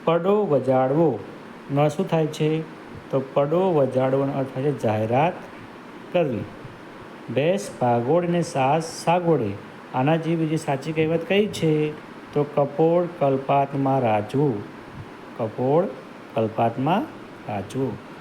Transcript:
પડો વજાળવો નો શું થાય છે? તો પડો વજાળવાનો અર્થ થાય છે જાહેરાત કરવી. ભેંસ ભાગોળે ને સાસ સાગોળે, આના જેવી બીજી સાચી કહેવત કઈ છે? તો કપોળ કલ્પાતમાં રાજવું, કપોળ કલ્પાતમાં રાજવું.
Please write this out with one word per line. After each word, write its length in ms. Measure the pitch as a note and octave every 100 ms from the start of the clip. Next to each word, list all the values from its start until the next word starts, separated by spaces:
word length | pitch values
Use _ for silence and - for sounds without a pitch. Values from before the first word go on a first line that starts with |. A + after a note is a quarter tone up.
પડો 420 | - E3+ F3 G#3 G3
વજાળવો 720 | C#3 C3 B2+ C3 D3 E3 A2+ - - - - -
નો 180 | C#3 D3
શું 200 | - G3
થાય 180 | E3 D#3
છે? 340 | D3 D#3 D#3 D#3+ - - - -
તો 80 | C#3 C3
પડો 400 | - C#3+ E3+ F#3+
વજાળવાનો 600 | D#3+ C3 B2+ C3 C3+ C#3
અર્થ 140 | C#3+ C3+
થાય 100 | C3
છે 160 | C#3 C3+
જાહેરાત 540 | A#2 G#2+ A2 A#2+ D#3+ F3+ - - - - - - -
કરવી. 300 | F3+ D#3+ A2 - - - - - - - - -
ભેંસ 360 | A#2+ D3+ G3 - -
ભાગોળે 460 | B2 A#2+ A#2+ E3 F3
ને 140 | F3
સાસ 420 | D#3+ C#3 C3 D3+
સાગોળે, 680 | D#3 - - F3 F3 D3+ G#2+ G2+ - - -
આના 220 | A#2+ C3+ E3
જેવી 200 | D#3 E3
બીજી 220 | D#3+ D#3
સાચી 340 | - C#3 D#3+
કહેવત 360 | D#3 D#3 E3 E3
કઈ 200 | G3 G#3
છે? 440 | E3 D#3+ D3+ D3+ D3+ - - -
તો 100 | D3
કપોળ 640 | C#3+ - C#3 - D#3+ F3 F3 -
કલ્પાતમાં 840 | C#3 C3+ - C#3 C#3 C#3 C3+ C3+
રાજવું, 600 | A#2+ G#2+ G#2 C3 D3 G#2 - - - - - - - -
કપોળ 480 | A2+ G#2+ B2+ D3+ F#3 - - - -
કલ્પાતમાં 680 | - A2 G#2 A#2 A#2 C3+ F#3+ D#4 - - - -
રાજવું. 680 | G#2 F#2+ B2+ C3+ C3+ - -